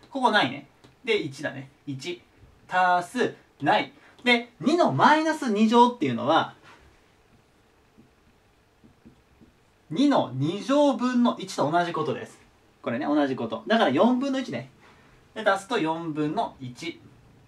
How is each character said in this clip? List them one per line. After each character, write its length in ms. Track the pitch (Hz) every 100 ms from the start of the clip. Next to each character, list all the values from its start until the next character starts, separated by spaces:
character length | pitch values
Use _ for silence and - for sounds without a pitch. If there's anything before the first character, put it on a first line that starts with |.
| -
こ 100 | 269
こ 100 | 247
な 120 | 208
い 80 | 156
ね。 160 | - - _ - _
で、 140 | - 208
一 240 | 147 131
だ 100 | 143
ね。 200 | 135 131 _ -
一 340 | 131 175 175 _ _ - _ -
足 420 | 185 185 180 175
す、 260 | 247 208 - _ -
な 180 | 143 -
い。 120 | - - - _
で、 280 | 247 240 - -
二 180 | 254 349
の 140 | 277
マ 260 | 139 247 302
イ 60 |
ナ 100 | 320
ス 180 | 302 269
二 160 | 202 220
乗 240 | 240 240
っ 60 | -
て 80 | 127
い 60 |
う 20 |
の 140 | 113 120
は、 260 | 160 - - - - _ _ _ _ _ _ _ _ _ _ _ _ - _ _ _ _ _ _ _ - _ - _ _ _ - _ _ _ -
二 200 | 160 285
の 200 | 247 135 127
二 280 | 147 196
乗 300 | 196 285 285
分 300 | 220 247 247
の 120 | 240 -
一 160 | 190 -
と 160 | 139
同 120 | 170
じ 80 | 170
こ 120 | 160
と 100 | 147
で 120 | - -
す。 100 | - _ _ _ _
こ 80 | -
れ 80 | 120
ね、 80 | 151
同 180 | 151 139
じ 100 | 131
こ 120 | 113
と。 160 | - -
だ 140 | 226
か 60 | 175
ら、 40 |
四 300 | 135 220 254
分 120 | 277
の 80 | 262
一 100 | 254
ね。 200 | 127 127 _ - - _ - _
で、 80 | - 208
足 140 | 190
す 40 | -
と 120 | 240
四 340 | 156 165 165
分 220 | 151 151 180
の 200 | - -
一。 400 | 127 123 160 - - - - -